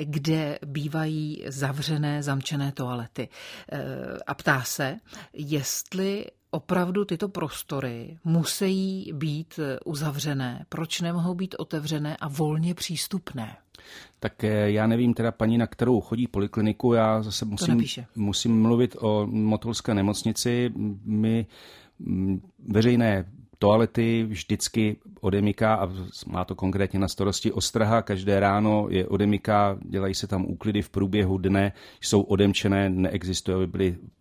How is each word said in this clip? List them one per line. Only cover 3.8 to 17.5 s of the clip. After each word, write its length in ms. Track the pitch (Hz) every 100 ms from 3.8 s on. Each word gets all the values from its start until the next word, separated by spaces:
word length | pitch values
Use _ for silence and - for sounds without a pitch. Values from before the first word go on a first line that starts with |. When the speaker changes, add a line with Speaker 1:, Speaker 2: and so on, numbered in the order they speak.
| 135 131 127 - -
Speaker 1:
A 80 |
ptá 280 | - - 135
se, 340 | 120 - 135 196 - - -
jestli 920 | - 147 151 135 - - 185 190 202 - - _
opravdu 500 | 160 - 180 180 190
tyto 240 | 196 165 -
prostory 920 | - 151 - - 139 131 117 117 165
musí 880 | 165 170 156 - 190 190 190 190 -
být 460 | 151 156 147 165 - 143 131
uzavřené, 840 | - 147 151 143 156 139 127 123 -
proč 320 | 147 165 -
nemohou 340 | 170 175 170
být 200 | 180 185 -
otevřené 580 | 165 156 147 151 147 151
a 120 | 151
volně 460 | 139 151 156 165
přístupné? 800 | 175 - 160 - 190 - 131 107 - _ - - - - _
Speaker 2:
Tak, 240 | 110 -
eh, 260 | 107 107 104
já 160 | 107 110
nevím 280 | 117 120
teda, 180 | 113 113
paní, 260 | - 113 117
na 80 | 113
kterou 340 | - 120 117
chodí 260 | - 117 123
polikliniku, 640 | 101 104 - 107 107 123
já 300 | 117 110 110
zase 220 | 107 98
Speaker 1:
To 60 | 110